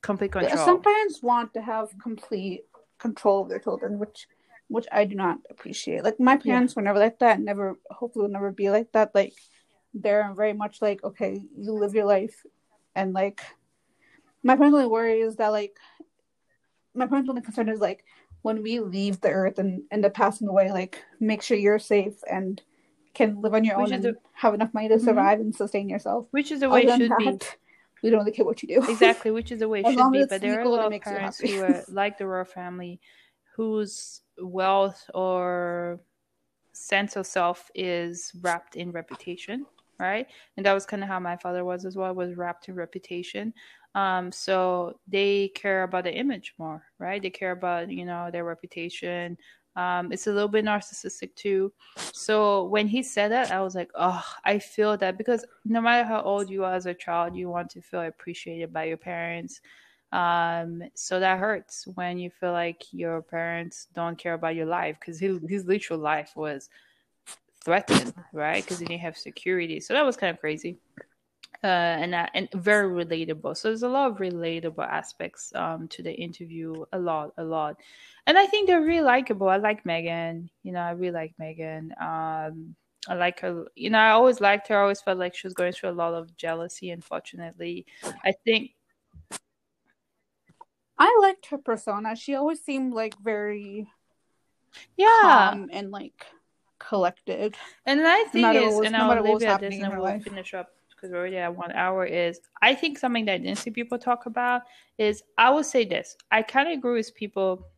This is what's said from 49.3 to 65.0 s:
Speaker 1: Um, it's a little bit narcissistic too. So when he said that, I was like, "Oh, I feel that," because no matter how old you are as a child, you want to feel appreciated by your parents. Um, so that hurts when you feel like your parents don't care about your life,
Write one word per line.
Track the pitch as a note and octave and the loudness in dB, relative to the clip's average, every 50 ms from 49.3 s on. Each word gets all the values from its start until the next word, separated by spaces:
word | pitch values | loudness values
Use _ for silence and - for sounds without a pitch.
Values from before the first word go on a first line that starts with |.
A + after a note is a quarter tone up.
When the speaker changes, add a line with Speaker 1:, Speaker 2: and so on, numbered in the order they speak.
| F3 - _ - - _ _ _ _ | -10 -14 _ -20 -20 _ _ _ _
Speaker 1:
Um, | F#3 F3+ F3+ F3+ F3+ F3 F3+ - | -4 -2 -2 -2 -2 -4 -6 -8
it's | F#3+ - | -6 -4
a | G#3+ G3+ | -2 0
little | G3+ G#3 G#3 | 0 0 0
bit | G#3 A3 G#3+ | 0 0 0
narcissistic | G#3+ G#3 G#3 G3+ - - - - - - - - - _ | 0 -2 -2 -4 -8 -18 -14 -12 -12 -12 -12 -16 -18 _
too. | - - G#3 G3 F#3+ F#3+ G3 _ _ _ - - | -8 -4 -2 0 0 0 -2 _ _ _ -20 -14
So | - - - - - - - G#3+ G#3+ G#3+ G#3 G3+ G3 F#3 | -12 -12 -12 -12 -10 -2 0 2 4 4 4 4 2 0
when | F3+ G3 G#3+ G#3+ G#3 | 0 0 0 0 2
he | G#3 B3+ B3+ | 0 -2 -4
said | - - G#3 G3+ G#3 A3+ | -2 -2 0 0 2 2
that, | B3+ B3+ A3 | 0 0 0
I | F#3+ F#3+ G3 | 0 -2 -2
was | F#3 F3+ | -4 -4
like, | F#3 F3 - _ | -6 -8 -8 _
"Oh, | - E3+ F#3 F#3 F3 - - - - - | 0 0 0 0 -2 -8 -10 -14 -4 0
I | - G3+ G#3 | 0 0 0
feel | G3+ - - - G#3 G#3+ G#3+ G3 | -2 -6 -2 0 2 2 2 0
that," | F#3+ F#3 F#3 G3 | 0 -2 -2 -2
because | A3 B3 B3 A3+ - - _ _ _ | -2 -2 -2 -2 -2 -10 _ _ _
no | G#3+ A3+ A#3 | -2 -2 0
matter | A3+ A#3 A#3+ A#3+ A#3+ | 2 2 2 2 2
how | A3 A3+ G#3+ - | 0 -2 -2 0
old | - G3+ G3+ G3+ F#3+ | 0 -2 -2 -2 -4
you | G3 G3 F#3+ | -4 -4 -2
are | F#3 F#3 | -2 -2
as | F3+ F3+ | -2 -4
a | F#3 F3 | -6 -8
child, | F3+ - - E3+ E3+ E3+ F3 F3+ | -8 -8 -4 -2 -2 -2 -2 -4
you | F3+ F3+ F3+ | -8 -8 -6
want | F3 F3 F3 F3 | -6 -6 -8 -8
to | - F3+ E3+ | -14 -20 -18
feel | _ - F3+ E3+ | _ -8 -6 -6
appreciated | E3 D#3 _ - - E3+ - - F3 E3+ E3 E3+ E3 E3 | -6 -10 _ -14 -14 -14 -12 -12 -14 -10 -10 -10 -8 -8
by | D#3+ D#3+ | -6 -6
your | D#3+ E3 D#3+ | -6 -6 -8
parents. | - F#3 F3 E3+ E3+ E3+ E3+ E3+ E3+ - - - _ _ - _ _ _ _ _ _ _ - | -10 -10 -8 -8 -8 -8 -8 -10 -10 -14 -16 -20 _ _ -20 _ _ _ _ _ _ _ -2
Um, | F#3 F3 F3 E3+ F3 E3+ E3+ E3+ E3+ E3+ E3+ E3+ E3+ E3+ - _ | 0 2 2 2 2 2 0 -2 -4 -6 -6 -10 -12 -14 -14 _
so | - - - F#3 F#3 | -12 -8 -4 -2 0
that | F#3+ F#3 F#3 F#3 | 2 2 2 2
hurts | F#3+ G#3+ G#3+ F#3+ - _ - - - - F#3 | 0 -2 -2 -4 -6 _ -18 -18 -16 -14 -10
when | F3+ F3+ F3+ F3 F3+ | -8 -6 -6 -4 -6
you | F3+ F3 | -8 -10
feel | _ _ - F3+ F3 | _ _ -4 -2 -2
like | F3 E3+ E3+ E3+ _ - - - | -2 -2 -4 -6 _ -18 -16 -10
your | F3+ E3+ E3 E3 E3 D#3+ | -8 -6 -4 -6 -6 -8
parents | _ - E3 E3+ E3+ E3+ E3+ E3+ E3+ - - - _ _ | _ -6 -6 -4 -4 -6 -6 -8 -10 -14 -18 -20 _ _
don't | - E3+ E3+ E3+ E3 | -6 -6 -6 -6 -6
care | - F3 E3+ | -6 -6 -6
about | E3 E3 D#3+ E3 | -4 -4 -4 -4
your | E3 D#3+ | -4 -4
life, | D#3+ E3+ F3+ F3 D#3+ D#3 _ | -4 -2 -4 -4 -6 -8 _